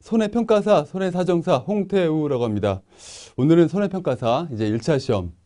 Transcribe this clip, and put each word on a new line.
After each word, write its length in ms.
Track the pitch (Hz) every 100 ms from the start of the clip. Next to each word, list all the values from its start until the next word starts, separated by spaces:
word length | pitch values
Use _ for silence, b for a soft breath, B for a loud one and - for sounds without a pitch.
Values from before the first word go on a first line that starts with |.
손해평가사, 840 | - 226 208 226 233 214 202 190 147
손해사정사 720 | 185 190 175 185 175 170 143
홍태우라고 840 | 123 208 190 196 170 156 147 131
합니다. 400 | 117 104 101 95 _ B B B B -
오늘은 320 | 135 170 165
손해평가사 800 | 180 202 185 180 127 117 127 170
이제 140 | 113 110
일 140 | 113
차 180 | 135 143
시험 320 | 131 107 87 -